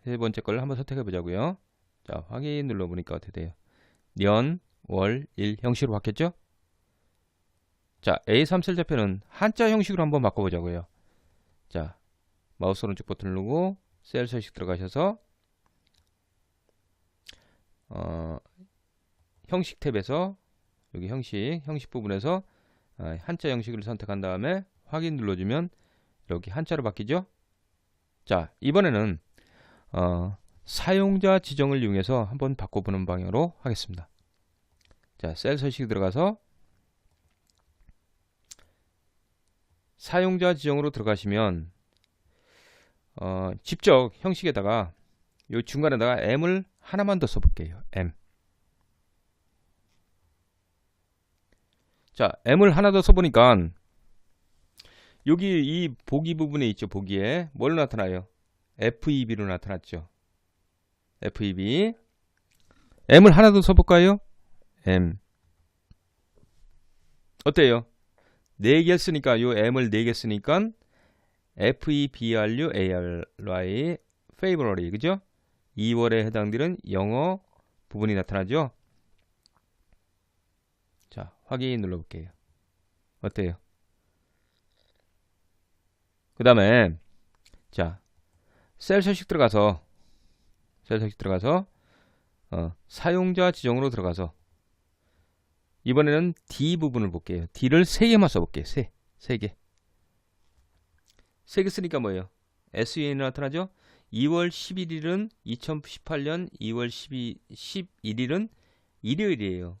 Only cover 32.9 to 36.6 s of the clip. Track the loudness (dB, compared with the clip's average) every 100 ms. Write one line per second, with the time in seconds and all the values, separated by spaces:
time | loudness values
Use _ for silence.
32.9 | -4 -4 -4 -4 -2 -2 -4 -8 -8 -8
33.9 | -14 -16 _ _ _ _ _ _ _ _
34.9 | _ _ _ -10 -6 -4 -2 -4 -6 -6
35.9 | -2 -2 0 -2 -2 _ _